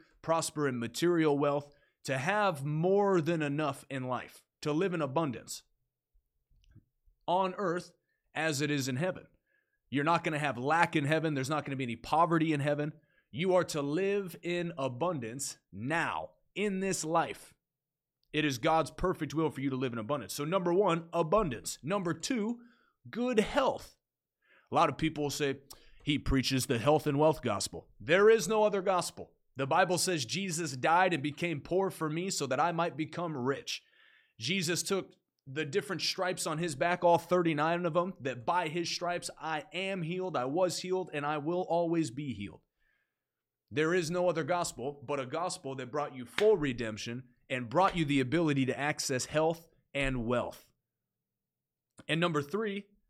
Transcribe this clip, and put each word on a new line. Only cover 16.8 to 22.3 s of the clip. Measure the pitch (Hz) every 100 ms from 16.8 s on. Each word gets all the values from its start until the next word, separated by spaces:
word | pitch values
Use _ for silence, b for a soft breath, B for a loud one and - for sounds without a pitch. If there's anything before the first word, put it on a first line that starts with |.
| 190 175
life. | 156 165 131 101 - _ _ _ _ _ _ _ _
It | 147
is | 151 123
God's | 160 160 151
perfect | - 185 - 139
will | 143 156
for | 135
you | 135
to | 127
live | 131
in | 117
abundance. | 107 143 95
So | -
number | 151 190 175
one, | 175 202 170 170
abundance. | 170 160 208 180 107 - -
Number | 135 202 180
two, | 165 -